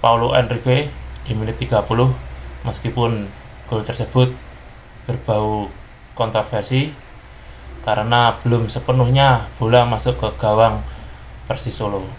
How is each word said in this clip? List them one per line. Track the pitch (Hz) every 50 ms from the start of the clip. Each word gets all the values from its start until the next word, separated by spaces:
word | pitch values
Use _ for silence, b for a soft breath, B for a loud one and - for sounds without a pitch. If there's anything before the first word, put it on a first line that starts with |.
| -
Paulo | 117 117 117 117 131 135
Enrique | 127 120 117 123 117 - 127 127 143 147 143 - - - - - - -
di | -
menit | 110 107 110 113 110
tiga | - 127 - 117 107
puluh, | 101 - 110 117 127 131 127 - - - - - - - - -
meskipun | - 117 107 - - 120 - 123 117 113 113 104 101 98 - - - - - - - -
gol | 117 110 107 -
tersebut | - - 113 - - 127 127 127 127 - - - - - - - - - - - - - - -
berbau | 123 123 - - 107 107 107 107 107 107 104 101 - - - - - - - -
kontroversi | - - 117 110 104 107 107 - 120 107 101 - 127 131 143 156 147 - - - - - B B B B B B B B B B B - - 110
karena | 107 107 107 113 120 120 120 117 110 - -
belum | 120 120 117 113 110
sepenuhnya | - 123 - - 127 131 123 120 131 139 139 135 127 113 107 - -
bola | - 113 113 123 123 120 117
masuk | 117 104 - 123 123 -
ke | - 104 -
gawang | - - 107 107 110 113 113 107 107 - B B B B B B B B B B B - -
Persis | 127 - - 120
Solo. | - - 110 104 101 95 95 - -